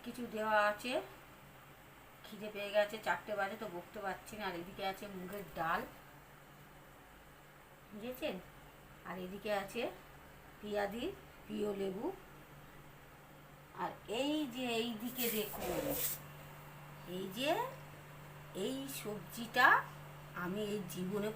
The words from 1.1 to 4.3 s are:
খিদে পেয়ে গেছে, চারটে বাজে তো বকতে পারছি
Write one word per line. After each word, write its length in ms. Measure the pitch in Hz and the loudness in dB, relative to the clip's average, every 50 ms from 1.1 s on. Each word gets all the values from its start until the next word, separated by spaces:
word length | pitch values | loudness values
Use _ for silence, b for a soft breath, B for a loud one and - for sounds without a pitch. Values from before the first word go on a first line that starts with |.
| - - - - - - - - - - - - - - - - - - - - - - - | -8 -14 -16 -16 -16 -16 -18 -18 -16 -16 -16 -18 -18 -18 -18 -18 -18 -18 -18 -18 -18 -16 -14
খিদে 260 | - 214 190 208 208 208 | -12 -8 -6 -6 -6 -4
পেয়ে 180 | 202 202 202 | -4 -2 4
গেছে, 260 | 196 208 208 208 - 214 - | 8 8 8 8 6 0 4
চারটে 320 | 196 175 175 - - 208 | 4 2 2 2 0 2
বাজে 220 | 202 196 196 220 220 | 4 4 2 2 -2
তো 80 | 226 196 175 | -4 -4 -4
বকতে 260 | 175 170 - - 220 | -6 -6 -6 -6 -2
পারছি 380 | 196 185 208 - - - | -2 -2 -2 -2 -4 -8